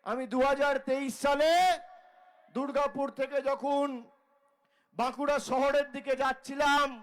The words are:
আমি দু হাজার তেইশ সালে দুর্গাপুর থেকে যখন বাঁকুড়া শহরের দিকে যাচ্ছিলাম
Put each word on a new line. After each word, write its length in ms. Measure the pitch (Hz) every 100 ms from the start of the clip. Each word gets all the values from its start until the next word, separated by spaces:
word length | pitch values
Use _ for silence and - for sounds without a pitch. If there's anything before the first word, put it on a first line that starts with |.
| -
আমি 180 | 240 254
দু 60 | 254 269
হাজার 280 | 277 285 269 269
তেইশ 260 | 269 269 - 277
সালে 260 | 285 311 339 370 349 - - - _ - _ _ -
দুর্গাপুর 520 | 277 277 285 277 277 -
থেকে 180 | 262 277
যখন 440 | 277 277 277 285 285 254 233 _ _ _ _ _ _ _ _ -
বাঁকুড়া 420 | 247 247 285 285 -
শহরের 380 | 262 277 285 285 269
দিকে 180 | 277 254
যাচ্ছিলাম 720 | 269 254 - 277 285 285 277 240